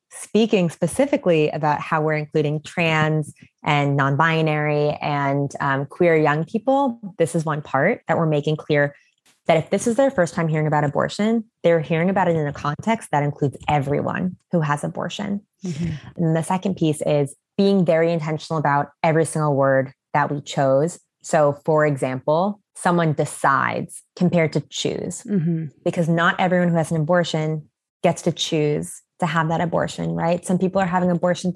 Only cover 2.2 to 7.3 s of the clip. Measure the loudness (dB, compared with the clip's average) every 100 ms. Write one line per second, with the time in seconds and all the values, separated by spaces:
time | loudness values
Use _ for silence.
2.2 | -2 -2 0 -2 -6 -2 0 2 2 0
3.2 | -2 -10 -20 _ 0 2 2 2 2 2
4.2 | 2 2 0 0 0 0 0 -2 -4 -2
5.2 | 0 0 -2 -2 -2 -2 -4 0 2 4
6.2 | 2 0 -2 -4 0 0 0 -4 -10 -2
7.2 | 0